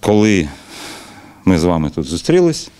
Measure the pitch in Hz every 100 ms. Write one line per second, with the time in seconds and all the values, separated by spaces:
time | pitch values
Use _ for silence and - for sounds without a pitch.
0 | - 104 107 101 76 71 - - - -
1 | - - - - - 90 87 82 76 -
2 | 71 85 - 175 175 156 - _